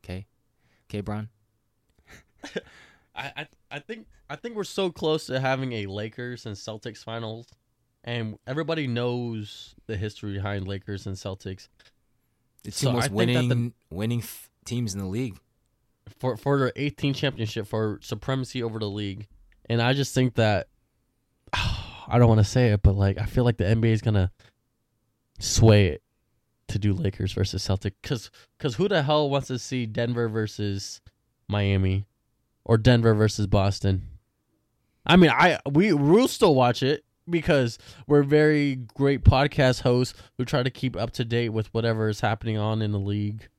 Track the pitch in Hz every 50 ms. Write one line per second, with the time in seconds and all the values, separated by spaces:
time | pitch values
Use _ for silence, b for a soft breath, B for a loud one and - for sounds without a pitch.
0 | - - 90 92 104 _ _ _ _ _ _ _ _ _ _ _ _ _ - 104
1 | 98 107 104 107 107 110 _ _ _ _ _ _ _ _ _ _ _ _ _ _
2 | B B B B B _ _ _ - - - - b b b b b b b b
3 | b b _ 92 127 139 - - 151 - _ _ _ _ 127 143 - - 226 226
4 | 220 _ _ _ _ _ 143 139 - 233 233 214 190 - - - 190 180 - -
5 | - 156 156 156 - - 127 131 135 131 131 131 135 131 120 110 101 98 98 104
6 | 107 113 104 - 120 123 123 113 - 110 104 - - - 110 110 - 123 107 -
7 | - - 113 117 113 110 110 117 117 _ _ _ _ _ _ _ _ _ _ _
8 | - 120 120 120 113 110 - - _ 123 131 151 165 143 165 160 147 127 117 120
9 | 120 123 123 123 120 120 113 110 104 104 - - - - _ - _ - 113 95
10 | 107 107 - - - 104 98 98 95 101 101 101 90 95 98 95 _ - 101 95
11 | - 101 95 95 - 104 95 - - 98 95 92 - _ _ _ _ _ _ _
12 | _ _ _ _ _ _ _ _ _ _ _ _ _ 107 101 - - 131 123 120
13 | 117 139 98 107 117 120 123 123 123 120 123 120 117 120 - _ _ _ - 90
14 | 107 113 120 117 110 - - - - _ _ _ _ - 120 123 123 107 92 101
15 | 98 92 92 117 135 120 90 - _ _ _ _ _ _ _ _ _ _ _ _
16 | _ - - _ - - 165 - - 143 139 139 131 127 - - 139 147 135 -
17 | - 143 135 - - 139 131 - 113 107 - 113 98 - - 110 110 107 101 -
18 | - - 120 104 - - 131 135 127 - - 127 117 113 107 113 107 101 98 107
19 | 104 98 95 104 104 _ _ _ _ _ _ _ _ - 117 117 117 123 135 139
20 | 139 - - 131 127 127 - - 113 107 104 90 - _ _ _ _ _ _ _
21 | _ _ _ _ _ _ _ _ _ - - - - - - - - - - -
22 | - - - 120 123 117 110 107 95 - - 127 123 117 104 104 - 107 98 101
23 | 98 98 95 - 104 - - 110 123 120 110 - 87 95 113 113 110 113 110 107
24 | - 113 107 101 92 90 _ b b b b _ _ _ _ _ _ _ _ _
25 | _ _ _ _ _ _ _ - - - - - 123 113 107 104 98 85 73 -
26 | _ _ _ _ _ _ _ _ _ _ _ _ _ - - 101 98 208 202 170
27 | 165 98 - - - 95 - - 95 - - 95 - - 98 95 - 101 - _
28 | - - 143 117 - - b b b b _ _ - 143 113 104 185 202 202 170
29 | 135 139 151 151 151 139 139 139 131 - 131 120 - - 131 127 120 110 107 117
30 | 120 120 120 117 117 113 107 113 110 104 - - 107 101 98 98 - - - -
31 | _ - _ _ _ _ _ _ _ - 101 104 101 98 98 98 95 95 92 98
32 | 98 _ _ _ _ _ _ _ _ _ _ _ _ - 117 110 107 131 123 120
33 | 113 113 110 107 110 107 - - 104 95 98 101 95 98 95 - - 98 95 95
34 | - - - - _ _ _ _ _ _ _ _ _ _ _ _ _ _ _ _
35 | _ - 165 185 175 151 117 127 170 180 143 - _ 139 139 151 196 220 165 147
36 | 139 143 175 220 254 - - - 233 185 143 131 123 120 117 - 131 131 - -
37 | _ _ _ _ _ - 170 170 143 175 160 139 127 117 - B B B B B
38 | B - 147 147 143 139 147 151 151 151 151 147 143 143 135 127 123 107 _ -
39 | 139 139 143 120 - - 139 131 143 143 - - 135 127 123 - - 127 123 127
40 | 127 - - B B B B - 127 113 - 139 123 131 - - - 127 110 87
41 | 110 117 - - 123 113 117 120 120 113 110 110 104 - - 113 113 117 113 110
42 | 110 107 104 - - 107 107 107 - 113 107 107 104 107 110 110 107 104 104 101
43 | 98 101 101 104 104 104 104 110 - - _